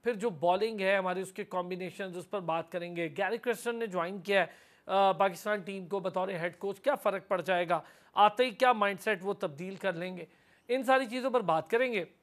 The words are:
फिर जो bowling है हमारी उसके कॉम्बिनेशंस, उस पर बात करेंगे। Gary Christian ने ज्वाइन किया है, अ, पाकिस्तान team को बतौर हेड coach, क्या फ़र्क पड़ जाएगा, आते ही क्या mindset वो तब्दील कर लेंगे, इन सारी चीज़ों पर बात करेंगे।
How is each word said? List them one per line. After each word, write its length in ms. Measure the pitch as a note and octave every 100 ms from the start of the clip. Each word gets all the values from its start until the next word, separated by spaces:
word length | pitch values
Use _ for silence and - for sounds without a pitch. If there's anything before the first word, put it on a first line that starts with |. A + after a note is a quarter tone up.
फिर 120 | A#3 A3+
जो 140 | A3+
bowling 520 | E3 E3+ F#3 A3 A3
है 160 | F#3+ G3
हमारी 240 | F#3 F3+
उसके 220 | F#3 -
कॉम्बिनेशंस, 720 | G3+ F#3 F3+ F3+ F3+ E3+ F#3+ F3+
उस 100 | E3+
पर 140 | G3+
बात 320 | E3+ E3 E3
करेंगे। 380 | F3+ F3 E3+ E3+
Gary 280 | D3 F#3+ A#3
Christian 380 | B3 A3+ A#3+ A#3
ने 120 | A3+
ज्वाइन 320 | F3+ E3+ G3
किया 200 | E3+ G3
है, 60 | E3
अ, 40 | - - _ -
पाकिस्तान 720 | F#3+ G3 F#3+ G3 F3 G#3+ G#3
team 260 | F3 G3 F3+
को 120 | G3
बतौर 320 | F#3 F#3 F#3+
हेड 260 | F#3 E3+ E3
coach, 220 | G3 G3
क्या 160 | - C#4+
फ़र्क 320 | G#3 F#3+ -
पड़ 120 | F#3
जाएगा, 420 | D#3+ F3+ F3 E3+ - - _ -
आते 300 | G#3 G#3 B3+
ही 60 |
क्या 220 | G3 B3+
mindset 500 | A#3 G3+ F#3+ - G3+
वो 100 | F#3+
तब्दील 440 | G3 F#3 C#3 F3+ F#3+
कर 180 | G3 E3+
लेंगे, 320 | F3+ F3+ E3 _ _ _ _
इन 140 | B3+
सारी 220 | B3 C4 C4
चीज़ों 260 | B3+ B3+
पर 100 | B3
बात 280 | F3+ D#3+ D#3
करेंगे। 380 | A#3 B3+ A3 E3 _